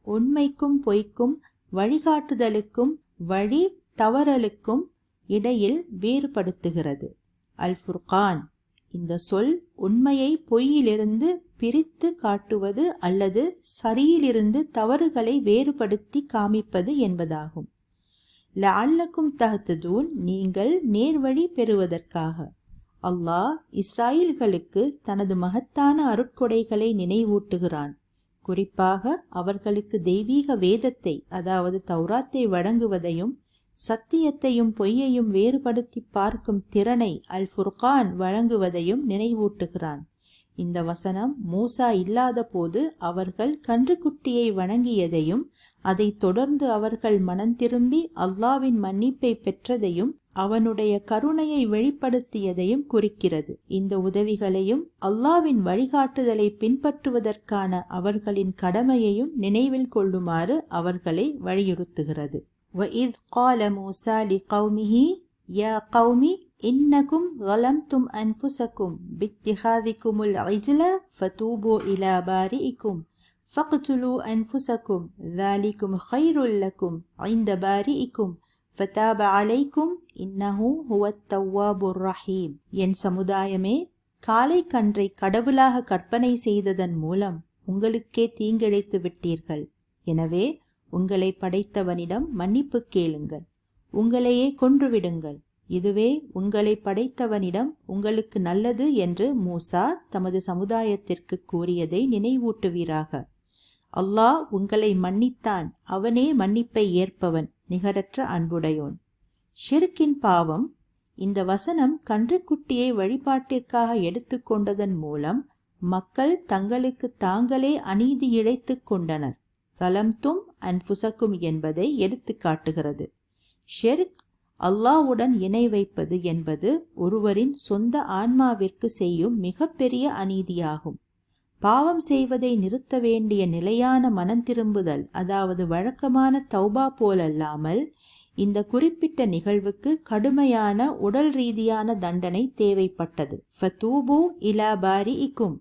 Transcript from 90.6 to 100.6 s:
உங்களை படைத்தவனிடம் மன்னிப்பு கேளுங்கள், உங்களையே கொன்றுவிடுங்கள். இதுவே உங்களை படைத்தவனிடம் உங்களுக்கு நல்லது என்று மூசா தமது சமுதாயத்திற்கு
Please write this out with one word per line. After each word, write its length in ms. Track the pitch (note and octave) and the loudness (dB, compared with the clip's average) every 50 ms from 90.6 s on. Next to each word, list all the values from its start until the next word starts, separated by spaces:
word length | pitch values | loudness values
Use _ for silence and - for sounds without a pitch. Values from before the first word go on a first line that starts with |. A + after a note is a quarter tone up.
| _ _ _ _ _ _ | _ _ _ _ _ _
உங்களை 480 | E3+ F3 F#3 F#3 G3+ F#3 F#3 F#3+ F#3+ - | -4 -4 -2 0 0 0 0 0 -2 -4
படைத்தவனிடம் 920 | - F#3 F3+ G3 G3+ - - G#3 F#3 F3 F3 F3 E3+ E3+ F#3 A3 D#4 E4 | -6 -4 -2 -4 -4 -4 -4 -4 -2 -2 -4 -4 -6 -6 -4 -4 -4 -4
மன்னிப்பு 540 | B3 F3+ F3 F#3+ A3 C4+ C#4+ C#4+ - A#3 A#3+ | -4 -4 -2 0 0 0 0 0 -2 -4 -4
கேளுங்கள், 600 | - - F#3+ E3+ D#3+ D3+ D3 D3+ - D#3 D3 E3+ - _ _ _ _ _ _ _ _ - | -2 -2 0 0 0 -2 -4 -8 -10 -10 -12 -14 -20 _ _ _ _ _ _ _ _ -2
உங்களையே 600 | G3+ A3 A#3 A#3+ B3 B3 B3 B3 B3 C4 C#4 C#4 - | 0 2 2 2 2 4 4 4 4 2 0 0 2
கொன்றுவிடுங்கள். 760 | C4 B3+ C#4 C#4 C#4 B3+ A#3 G#3 F3+ F3 E3+ D#3+ D#3 D3+ C#3+ D3 _ _ _ _ _ | 4 4 6 6 4 4 2 0 0 -2 -4 -6 -8 -10 -12 -14 _ _ _ _ _
இதுவே 600 | - F3 F3+ F3+ G3+ G3 G#3 A3 B3 D4 D#4 D4 - - | -6 -4 -2 0 0 2 2 2 2 2 0 -4 -8 -8
உங்களை 480 | F#3 F#3+ G#3 G#3 G#3 G#3+ G#3 A3 G#3+ - | -4 -4 -2 0 2 2 2 0 0 -2
படைத்தவனிடம் 920 | G3+ F#3+ G#3 B3 B3+ - - B3 A3 G#3+ G3+ F#3 F3+ F3 G#3 B3+ D#4 D#4 - _ | -4 -2 -2 -2 -4 -4 -4 -4 -2 -2 -2 -2 -2 -2 -2 -4 -4 -6 -10 _
உங்களுக்கு 540 | - F#3+ G3+ G3+ G#3+ A3 A3 G#3+ - - F#3+ | -8 -6 -4 -2 0 0 -2 -2 -2 -4 -2
நல்லது 540 | F3+ E3+ F3+ G3+ A3 B3 A#3 G#3 C4+ D#4 C#4 | -2 0 0 0 0 0 0 0 0 0 2
என்று 420 | G#3 F3+ F3 F3 F#3 G#3 C#4 C#4 | 2 0 0 0 0 -2 0 0
மூசா 500 | A#3 F#3 F3+ F3 E3 - - - F3 G3+ C#4+ F4+ - - _ | -2 -2 -2 -4 -6 -6 -2 -2 0 0 0 -2 -4 -8 _
தமது 320 | - F#3+ F#3 F3+ F3+ F#3+ F#3 | -6 -4 -4 -2 -2 -4 -4
சமுதாயத்திற்கு 960 | F#3+ F3 F3+ | -4 -4 -4